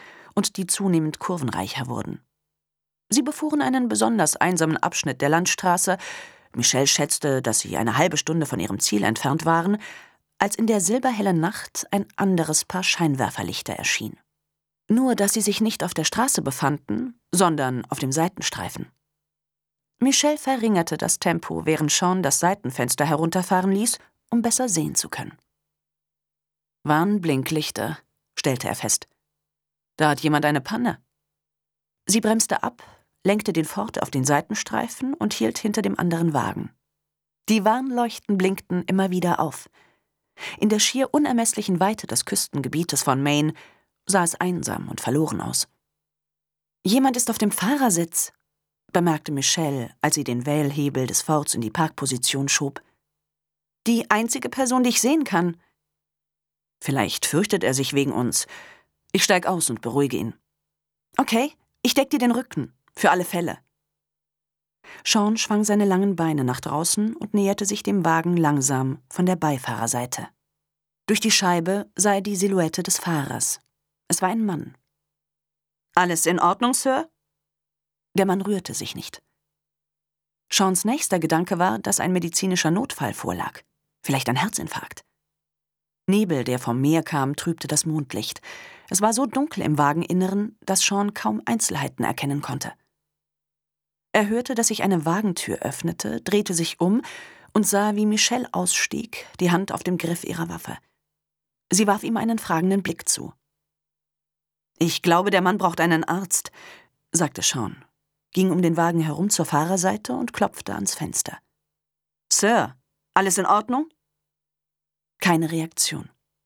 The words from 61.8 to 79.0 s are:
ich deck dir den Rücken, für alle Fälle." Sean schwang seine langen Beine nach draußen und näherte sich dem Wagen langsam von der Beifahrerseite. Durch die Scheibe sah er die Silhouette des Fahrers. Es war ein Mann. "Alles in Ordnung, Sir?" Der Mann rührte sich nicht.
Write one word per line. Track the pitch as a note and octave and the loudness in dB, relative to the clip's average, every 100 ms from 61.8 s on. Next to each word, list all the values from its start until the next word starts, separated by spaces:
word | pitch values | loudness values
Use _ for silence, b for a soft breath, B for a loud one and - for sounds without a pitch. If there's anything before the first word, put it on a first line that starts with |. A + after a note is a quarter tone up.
ich | A#3+ C#4 | 0 0
deck | C#4 | 0
dir | C#4 | 2
den | A#3+ | 2
Rücken, | A#3 - - - _ _ - | 0 -4 -8 -8 _ _ 0
für | G3+ | 2
alle | F#3 F3+ | 2 0
Fälle." | F3 E3 - _ _ _ _ _ _ _ _ _ _ _ _ B B | -4 -4 -6 _ _ _ _ _ _ _ _ _ _ _ _ B B
Sean | - A3 G#3 A3 | 0 2 2 2
schwang | - G#3+ | 0 0
seine | G#3+ G#3 G3+ | 2 4 4
langen | F#3 G3+ F3 | 4 2 2
Beine | D#3+ D3+ | 0 0
nach | B2+ B2+ | 0 -2
draußen | - D3 E3+ G#3 G#3+ - | -4 -2 0 0 -2 -4
und | G#3 | -2
näherte | G#3 G3 G3+ G3 | 2 2 0 -2
sich | G#3 | -4
dem | G3+ G3+ E3 | 0 2 2
Wagen | E3 E3+ F3 | 2 2 2
langsam | D3+ D3 C3+ C3 C3 C3 - | 4 2 2 0 -2 -4 -6
von | - F3+ | 0 0
der | F3 | 2
Beifahrerseite. | D#3 C3+ C3 A2 A#2 B2 B2+ - A2 _ _ _ _ _ _ _ - | 0 -2 -4 -4 -2 -2 -4 -8 -12 _ _ _ _ _ _ _ -2
Durch | G#3+ | 0
die | A3 | 2
Scheibe | - F#3 F3 E3+ G3+ - - | 2 4 2 2 -2 -4 0
sah | G#3 | 2
er | G3+ | 2
die | G3 F#3+ | 0 0
Silhouette | G3+ F#3+ D#3+ F#3 | 2 2 2 -2
des | F3 - | -2 -2
Fahrers. | F3 D#3 C3 A#2 - - _ _ _ _ - | -2 -2 -2 -4 -4 -6 _ _ _ _ -6
Es | - | -2
war | F3 | 0
ein | A3+ G#3+ | 0 -2
Mann. | D#3 - - _ _ _ _ _ _ _ _ _ _ _ F3 | -2 -8 -14 _ _ _ _ _ _ _ _ _ _ _ 0
"Alles | F3+ E3 E3 | 2 2 2
in | F3+ | 4
Ordnung, | F3 - B3 - | 2 2 0 0
Sir?" | C4+ C4+ E4 _ _ _ _ _ _ _ _ _ _ F#3+ | 0 -2 -4 _ _ _ _ _ _ _ _ _ _ 0
Der | G3 | 2
Mann | F#3+ | 2
rührte | G3 G3 - - | 0 -4 -4 -8
sich | - | -8
nicht. | E3+ | -10